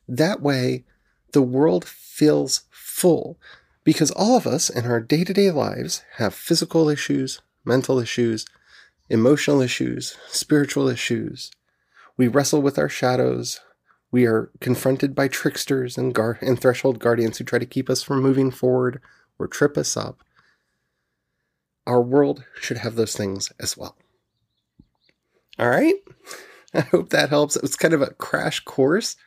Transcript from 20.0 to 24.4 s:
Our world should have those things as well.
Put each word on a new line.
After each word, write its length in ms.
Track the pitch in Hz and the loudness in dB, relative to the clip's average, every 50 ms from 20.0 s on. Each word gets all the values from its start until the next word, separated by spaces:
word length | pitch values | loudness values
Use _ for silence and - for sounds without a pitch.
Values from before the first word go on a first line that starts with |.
| 107 - - _ _ _ _ _ _ _ _ _ _ _ _ _ _ _ _ _ _ _ _ _ _ _ _ _ _ _ _ _ _ _ _ _ _ | -6 -8 -10 _ _ _ _ _ _ _ _ _ _ _ _ _ _ _ _ _ _ _ _ _ _ _ _ _ _ _ _ _ _ _ _ _ _
Our 160 | - 123 123 | 2 2 2
world 420 | 120 123 127 143 143 143 143 - 123 - - - | 4 4 4 4 4 4 0 -6 -10 -20 -16 -12
should 160 | - - 117 113 | -8 -8 -8 -6
have 160 | 110 117 113 | -6 -6 -2
those 220 | 117 113 107 - | -2 -2 -2 -2
things 360 | - 104 98 98 95 - - - - | -4 -4 -4 -4 -6 -8 -10 -12 -10
as 180 | - - - | -10 -10 -10
well. 200 | - - - - _ _ _ _ _ _ _ _ _ | -10 -14 -18 -18 _ _ _ _ _ _ _ _ _